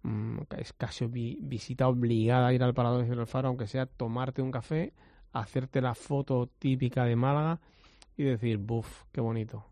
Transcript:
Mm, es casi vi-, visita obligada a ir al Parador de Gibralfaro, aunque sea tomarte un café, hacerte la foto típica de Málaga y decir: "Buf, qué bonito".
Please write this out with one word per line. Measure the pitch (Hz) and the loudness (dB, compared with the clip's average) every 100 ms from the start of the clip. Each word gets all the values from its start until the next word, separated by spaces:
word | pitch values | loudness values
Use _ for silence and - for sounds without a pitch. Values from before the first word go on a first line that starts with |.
Mm, | - 110 110 110 - - | -4 -4 -4 -6 -8 -10
es | - | -12
casi | - 120 - 120 | -6 -8 -4 -4
vi-, | 123 117 285 | -2 -6 -6
visita | 151 120 - 123 127 | -8 -8 -8 2 2
obligada | 123 120 117 110 127 123 | 4 2 4 4 6 6
a | |
ir | 127 | 4
al | 123 | 4
Parador | 120 120 123 | 2 2 2
de | 120 | 0
Gibralfaro, | 123 117 131 131 | -2 -2 -2 -2
aunque | 127 113 | -2 -4
sea | 131 131 | -4 -6
tomarte | - 117 117 131 127 | -4 -4 -2 -4 -2
un | 131 | -4
café, | 123 - 156 165 _ - - - | -4 -4 -4 -4 _ -20 -20 -8
hacerte | 120 113 135 131 139 | -6 -2 -4 0 0
la | 127 117 | 0 -2
foto | - 143 139 127 123 _ | -4 -4 0 0 0 _
típica | 139 131 127 131 123 | 0 2 2 2 2
de | 117 | 4
Málaga | 131 143 156 165 - _ - _ - - | 4 2 2 -2 -6 _ -20 _ -18 -2
y | |
decir: | 143 120 117 107 | 0 2 0 0
"Buf, | 104 117 110 - - | 0 -4 -4 -14 -10
qué | - | -4
bonito". | 113 113 110 110 - | -2 -2 -4 -10 -16